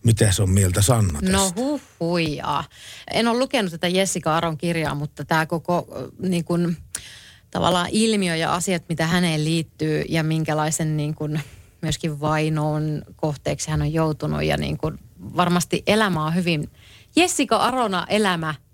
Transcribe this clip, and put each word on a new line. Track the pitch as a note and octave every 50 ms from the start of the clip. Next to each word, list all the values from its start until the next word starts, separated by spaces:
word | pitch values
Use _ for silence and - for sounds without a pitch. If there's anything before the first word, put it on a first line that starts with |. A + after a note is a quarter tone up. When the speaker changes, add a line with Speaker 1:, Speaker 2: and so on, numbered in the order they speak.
| -
Speaker 1:
Mitä | A#2 A2+ - A#2 G2+
se | F#2 - G#2+
on | F#2
mieltä | F#2 G2+ G2 F#2 F2+ G#2+
Sanna | G2+ G#2 C3 A#2 G#2 F#2 D#2 D2
tästä? | - F#3 F#3 G3
Speaker 2:
No | G3 F#3+ F3
huhujaa. | G3 B3 C#4 D4+ C4+ - - - _ E3+ E3+ F3 F3 E3 D#3+ D3 C#3 - - D3 - C#3+ - - - - - - - - - -
En | F#3+ A3+ A#3
ole | A3+ A#3+
lukenut | C4 C4 - C4 G#3 F3+
tätä | D#3+ E3 - F3
Jessica | F3+ F#3 G3 F#3 - F#3+ - E3 D#3 E3
Aron | E3+ E3+ D#3+ C#3+
kirjaa, | - E3+ E3+ E3 D#3 D3 C#3
mutta | C#3+ D3 D3 _ - D3
tää | - E3 D#3+ D#3+
koko, | D#3 F3 E3 D#3 - F3 E3+ - - -
äh, | - - - - - - F#3
niin | F3+ F3 D#3+
kun, | - F3 E3+ F3 E3+ F3 - - - - - - - - - - - - - _ _
tavallaan | - - - E3+ F3+ F3+ F3 -
ilmiö | - A3 A3 A3+ A3 G#3 F#3+ F3 E3
ja | D#3+ E3 D3 C#3+
asiat, | F3+ F3 - F#3 E3+ - _
mitä | E3+ C#3+ E3 D#3+
häneen | E3+ F3+ F3+ E3+ D#3+ D3+ D3+
liittyy | D#3 E3 E3 D#3+ - _ _ D#3 D#3 D#3 D3+ D3 D3+
ja | D#3 E3 D#3
minkälaisen | D#3 D#3+ D#3+ D#3 D#3 D3+ D3+ D3+ D#3 D#3 - D#3+ D#3 D#3 D3+
niin | D3 D3 D#3
kun, | - D3+ D3+ D3+ E3 C#3+ - - - - - _ _
myöskin | - D#3 C#3+ - - E3 D3+ C#3+
vainoon | D3 D3+ D#3 D#3 D#3 D#3 D#3+ D3+ D3+ D3+ D3+ D3+ D3+ D#3 D3+ D3 - - -
kohteeksi | - - D#3 C#3+ - - D3 D3 C#3+ - -
hän | D#3 D3+
on | D3+ D3 D#3
joutunut | D#3+ D#3+ D#3 D3+ - - D3+ D3+ D3 D3
ja | D#3 C#3+ C#3+
niin | D3 C#3 D#3 -
kun, | - D#3 - - - - - - F2+ G#2 -
varmasti | - F3+ F3 F3 F3+ - - - - - -
elämä | G3+ A3 A3 G3+ F3+ D#3 D#3
on | D#3 E3
hyvin... | F#3 F3+ F3 E3 D3 D3+ - - - - - - - - _ _
Jessica | D4+ E4+ F4+ - - C#4+ G#3 A#3 G#3
Arona | - A3+ B3+ C4 A#3+ G#3+ F#3+ F3+ E3 -
elämä | F3 G#3+ G#3+ G3 F3+ E3 D#3+ D#3 D#3 - _ _